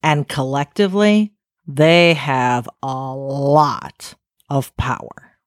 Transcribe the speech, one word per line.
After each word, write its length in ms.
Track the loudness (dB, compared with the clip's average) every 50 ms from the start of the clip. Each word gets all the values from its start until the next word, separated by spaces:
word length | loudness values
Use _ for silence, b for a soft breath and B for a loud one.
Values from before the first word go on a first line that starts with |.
And 260 | 0 0 0 0 -2 _
collectively, 1040 | -6 -6 -4 -4 -2 -4 -4 _ _ -2 -2 0 2 2 2 4 4 2 0 -2 _ _ _ _ _ _ _ -12
they 460 | 0 2 4 6 6 6 6 4 4
have 540 | 0 -2 -4 -2 0 0 0 0 -2 -4 -8 -14 _
a 320 | -10 -8 -8 -8 -8 -10 -10
lot 1000 | -10 -8 -8 -6 -2 0 2 4 4 4 4 0 -6 -10 -14 _ _ -20 -20 -20 _ _ _ _ _ _ _
of 260 | -4 -4 -4 -4 _
power. 600 | -6 -4 -4 -4 -6 -8 -16 -18 -20 _ _ _ _ _